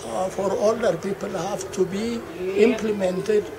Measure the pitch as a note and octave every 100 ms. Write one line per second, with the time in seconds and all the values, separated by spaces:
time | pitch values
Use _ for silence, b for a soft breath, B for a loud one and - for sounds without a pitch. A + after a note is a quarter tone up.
0 | A#3 A3+ F#3 - G3 F#3 G#3 A#3 A3+ E3+
1 | G3 G3 G3+ F#3 F#3 G3+ - - F3 G3
2 | A3+ A#3 - F3 F#3 G3 A3+ A3+ G#3+ G3+
3 | F#3 F#3 G#3+ G#3 F#3